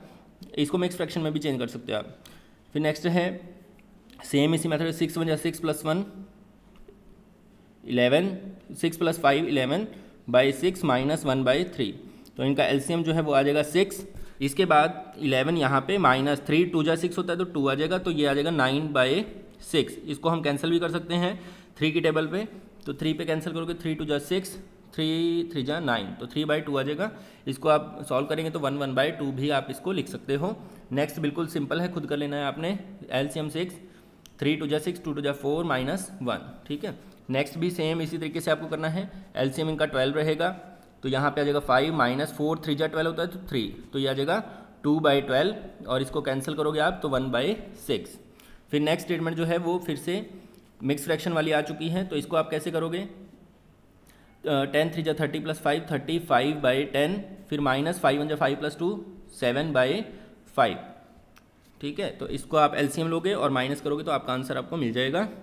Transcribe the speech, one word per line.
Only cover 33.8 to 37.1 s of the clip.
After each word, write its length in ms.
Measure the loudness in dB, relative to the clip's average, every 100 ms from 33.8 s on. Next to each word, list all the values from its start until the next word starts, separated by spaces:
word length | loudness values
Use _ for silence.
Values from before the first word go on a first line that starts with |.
| -18 -20 -20 -20 -16 -2
थ्री 140 | 0 0
टू 100 | 0
जा 120 | 0
सिक्स, 240 | -2 -6
टू 80 | -4
टू 80 | -2
जा 120 | -2
फ़ोर 320 | -2 -2 0
माइनस 460 | 0 0 0 -4 -6 -6
वन, 320 | -4 -4 -6 -14 -10
ठीक 180 | -8
है। 100 | -6 -10 -14